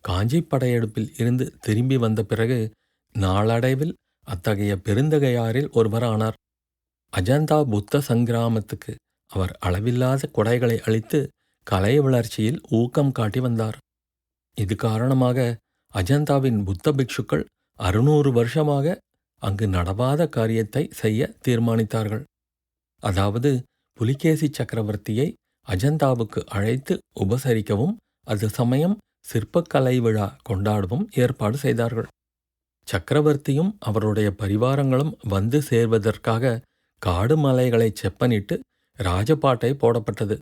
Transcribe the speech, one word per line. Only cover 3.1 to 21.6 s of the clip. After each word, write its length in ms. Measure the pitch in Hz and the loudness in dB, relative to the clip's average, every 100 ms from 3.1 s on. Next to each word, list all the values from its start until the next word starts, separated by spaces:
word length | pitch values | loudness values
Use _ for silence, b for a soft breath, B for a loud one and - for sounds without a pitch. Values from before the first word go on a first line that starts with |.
நாளடைவில் 800 | - 95 95 107 117 127 131 160 - _ _ - | -2 0 2 2 2 2 0 -2 -6 _ _ -12
அத்தகைய 460 | 92 110 101 104 | -6 -2 0 0
பெருந்தகையாரில் 960 | 95 104 104 151 151 139 120 113 123 147 | -2 0 0 2 2 2 0 0 -2 0
ஒருவரானார். 680 | 117 110 113 120 107 110 - _ _ _ _ _ _ _ | 2 2 2 0 0 -2 -4 _ _ _ _ _ _ _
அஜந்தா 500 | - 92 143 156 151 | -4 2 2 4 2
புத்த 380 | 139 104 101 147 139 | 2 0 0 -2 2
சங்கிராமத்துக்கு 840 | 117 120 117 117 113 107 107 - - _ _ _ | 0 2 0 0 -2 -4 -12 -12 -16 _ _ _
அவர் 260 | 98 92 - | -4 -4 -2
அளவில்லாத 680 | 92 90 113 123 127 135 143 | -2 -2 0 0 0 0 -2
கொடைகளை 440 | - 107 120 120 113 | -2 0 2 2 0
அளித்து, 400 | - 110 - 151 - _ _ _ - | 0 -2 0 -2 -2 _ _ _ -2
கலை 320 | 95 98 143 | 0 2 2
வளர்ச்சியில் 600 | 135 127 117 - 110 156 - | 4 2 0 -2 -2 -2 -2
ஊக்கம் 420 | 113 123 - 139 | 0 0 0 0
காட்டி 280 | 127 107 127 | 0 -2 -2
வந்தார். 380 | 127 113 110 - _ _ _ _ _ _ _ - | -2 -2 -4 -8 _ _ _ _ _ _ _ -6
இது 180 | 95 | -4
காரணமாக 840 | 104 117 110 127 135 127 123 120 117 _ _ _ | -2 -2 0 0 2 2 0 -2 -4 _ _ _
அஜந்தாவின் 680 | 98 90 143 147 139 135 110 | -4 0 0 2 2 2 0
புத்த 280 | 95 92 151 | -2 -2 0
பிக்ஷுக்கள் 540 | 139 123 - 107 - - _ _ - | 0 -2 -4 -4 -4 -4 _ _ -6
அறுநூறு 520 | 101 104 139 151 139 | -2 2 4 4 4
வருஷமாக 680 | 117 117 143 151 143 147 196 _ _ _ _ | 2 0 0 0 0 -2 -4 _ _ _ _
அங்கு 260 | 107 101 107 | -6 -2 0
நடவாத 540 | 90 85 95 127 147 165 | 0 -2 -2 0 0 0
காரியத்தை 540 | 123 113 113 107 135 165 | 0 0 0 -2 -4 -4
செய்ய 300 | - 151 107 147 - - | -2 -2 0 -2 -4 -2
தீர்மானித்தார்கள். 760 | 117 | 0